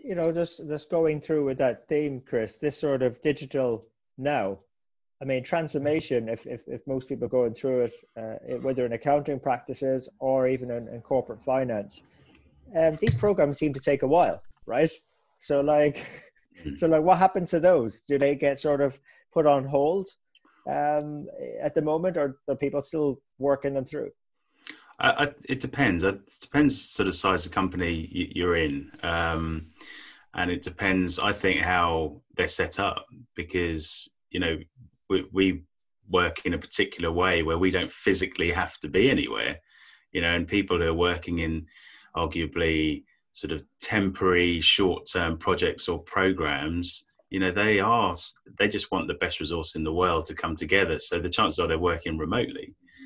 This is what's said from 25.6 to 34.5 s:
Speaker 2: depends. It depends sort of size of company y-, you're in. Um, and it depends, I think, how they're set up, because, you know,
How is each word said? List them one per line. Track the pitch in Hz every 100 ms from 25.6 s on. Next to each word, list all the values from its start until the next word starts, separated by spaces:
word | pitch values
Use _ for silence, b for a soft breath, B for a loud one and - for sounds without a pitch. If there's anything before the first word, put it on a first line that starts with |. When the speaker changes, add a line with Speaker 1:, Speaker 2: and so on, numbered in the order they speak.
Speaker 2:
depends. | - - 131 85
It | 95 101 - -
depends | - 147 147 -
sort | - - 95
of |
size | - 101 90 87
of |
company | - 92 87 87 82 78
y-, | 87 87
you're | - 87 85
in. | 78 69 69 -
Um, | 85 85 82 80 80 80 80 B B B B B B
and | - 90
it | 87
depends, | - 87 98 95 90 85
I | 104
think, | 98 95 90
how | 90 90 85 80 76 - _ -
they're | 90
set | - 85 -
up, | 101 - - - 120
because, | - 85 92 85 80 76 - - _ _
you | 92
know, | 82